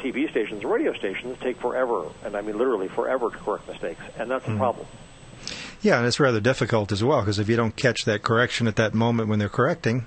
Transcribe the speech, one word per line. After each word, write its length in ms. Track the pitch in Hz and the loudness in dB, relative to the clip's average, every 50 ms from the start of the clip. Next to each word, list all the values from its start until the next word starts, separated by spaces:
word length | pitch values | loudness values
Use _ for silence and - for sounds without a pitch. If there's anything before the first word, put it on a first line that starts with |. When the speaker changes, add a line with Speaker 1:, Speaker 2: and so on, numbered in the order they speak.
Speaker 1:
T 100 | - 131 | -6 -4
V 180 | 110 - 139 107 | -2 -2 -2 -2
stations, 340 | - 127 107 101 113 104 98 | 0 -2 -2 -2 -4 -6 -4
radio 300 | 135 202 247 320 131 - | -2 0 0 0 -2 -2
stations 440 | - - 101 95 - - 123 127 - | -4 -4 -6 -6 -6 -8 -8 -8 -6
take 160 | - 127 120 - | -4 -6 -4 -2
forever, 460 | - 123 120 127 131 123 117 98 82 76 - - - | -4 -2 0 0 0 0 0 -2 -2 -4 -8 -12 -10
and 140 | 110 104 101 | -8 -6 -6
I 40 | |
mean 160 | 104 107 107 104 | -6 -4 -2 0
literally 300 | 123 135 123 101 92 92 | 0 2 0 0 -2 -4
forever, 420 | - - 120 123 127 131 123 104 | -4 -2 -2 0 0 0 -2 -2
to 80 | - - | -4 -4
correct 300 | - - 101 - - - | -4 -4 -4 -4 -6 -10
mistakes, 340 | 90 - - 92 85 - - - - - | -10 -8 -8 -8 -8 -10 -12 -12 -10 -8
and 140 | 123 113 | -6 -4
that's 160 | 131 131 - 123 | -4 -4 -2 -2
a 40 | |
Speaker 2:
Hmm. 60 | 110 104 | -2 0
Speaker 1:
problem. 300 | 131 123 113 - - - - - - - - - - - - - - - - - - - - - | 0 0 0 -2 -8 -16 -18 -20 -20 -20 -20 -20 -20 -20 -20 -14 -12 -12 -12 -10 -12 -14 -8 0
Speaker 2:
Yeah, 160 | - 208 175 127 | 2 4 4 4
and 100 | 117 123 | 4 2
it's 120 | 117 - | 2 4
rather 200 | 151 131 120 110 | 4 4 4 4
difficult 540 | 101 120 131 - 123 107 - 113 104 95 104 | 4 2 2 2 2 2 2 2 2 0 0
as 100 | 98 110 | 0 2
well, 200 | 127 151 135 101 | 4 4 4 2
'cause 140 | 101 104 98 | 2 0 0
if 100 | 107 98 | 2 2
you 80 | 117 113 | 4 4
don't 180 | 117 110 - | 2 2 0
catch 300 | - - 127 113 - - | 2 2 2 2 2 2
that 180 | - 107 107 - | 0 0 2 2
correction 440 | - 117 113 123 117 - - 120 113 | 2 4 4 4 2 0 0 0 0
at 100 | 104 - | 2 2
that 160 | 113 107 87 | 2 2 2
moment 340 | 110 117 120 117 117 110 104 | 2 2 4 2 2 2 0
when 100 | 107 104 | 0 0
they're 120 | 104 101 | 0 0
correcting 560 | - - 120 143 175 165 - 120 113 131 117 | 2 2 2 2 2 0 0 0 0 0 -2